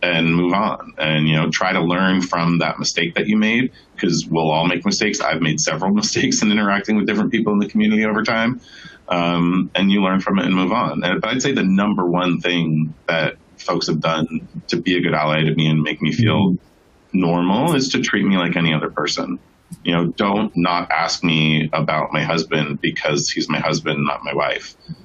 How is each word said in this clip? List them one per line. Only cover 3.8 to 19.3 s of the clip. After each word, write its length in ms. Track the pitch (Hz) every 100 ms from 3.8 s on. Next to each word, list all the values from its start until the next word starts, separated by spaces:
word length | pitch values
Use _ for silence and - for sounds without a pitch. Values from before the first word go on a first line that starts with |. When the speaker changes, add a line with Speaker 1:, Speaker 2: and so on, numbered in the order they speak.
| - -
Speaker 1:
'cause 300 | 90 80 -
we'll 220 | 80 78
all 160 | 78 87
make 180 | 85
mistakes. 360 | 98 98 107 -
I've 200 | 76 82
made 200 | 82 76
several 340 | - 80 95
<laughs> 0 |
mistakes 480 | 104 - 113 - -
in 100 | 107
interacting 440 | 104 101 98 - 107
with 100 | 104
different 260 | 104 92
people 220 | 113 104
in 40 | 101
the 100 | 101
community 360 | 107 107 107
over 180 | 107 107
time. 380 | 117 113 117 127 - - - - -
Um, 640 | 90 85 87 87 92 92
and 180 | 90 98
you 100 | 101
learn 180 | 92 95
from 180 | 95 98
it 80 | 90
and 80 |
move 180 | 92 92
on. 320 | 117 87 82
And, 160 | 87 87
but 80 | 110
I'd 140 | 131
say 100 | 139
the 100 | 113
number 440 | 95 95 104 95 87
one 340 | 87 90 82
thing 540 | 90 87 80 78 78 - -
that 300 | 82 76 - - -
folks 300 | - 87 -
have 120 | 78
done 480 | 80 80 80 80 - - -
to 120 | 82
be 160 | - 90
a 60 |
good 100 | 85
ally 300 | 78 78 78
to 120 | 78
me 120 | 80 78
and 140 | 78
make 180 | 76 76
me 80 | 78
feel 420 | 95 113 73 -
Speaker 2:
Mm-hmm. 640 | 90 _ _ _ _ - 95
Speaker 1:
normal 560 | 85 87 90 107 160 139
is 140 | -
to 100 | 87
treat 240 | 78 101
me 140 | 101 92
like 180 | 85 85
any 160 | 82
other 180 | 78 78
person. 480 | - 73 - -